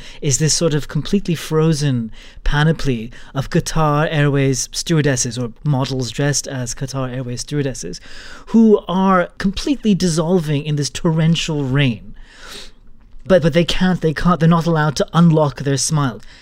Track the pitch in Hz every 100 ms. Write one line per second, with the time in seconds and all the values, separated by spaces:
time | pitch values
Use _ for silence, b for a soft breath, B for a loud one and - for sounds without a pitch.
0 | B B 151 127 156 - 165 151 - 156
1 | - 202 190 160 - 156 160 151 147 123
2 | 110 B B B - 143 151 160 147 117
3 | 117 B B 139 127 165 - - 151 147
4 | 165 160 147 139 135 127 - - - 160
5 | 147 127 127 117 120 - 147 135 135 131
6 | 117 - 147 139 - 131 120 - 135 135
7 | 127 127 123 123 - 147 135 120 - -
8 | B B B B B 226 226 202 - 180
9 | 190 185 170 - 202 190 - 269 220 180
10 | 180 160 160 185 156 143 151 147 139 -
11 | 175 160 160 165 - 151 135 135 139 107
12 | 107 - B B B B B B - -
13 | - - - 185 156 160 170 - 185 180
14 | 160 151 175 175 165 170 170 160 151 -
15 | 196 160 170 156 147 - 139 139 - 156
16 | 135 104 B B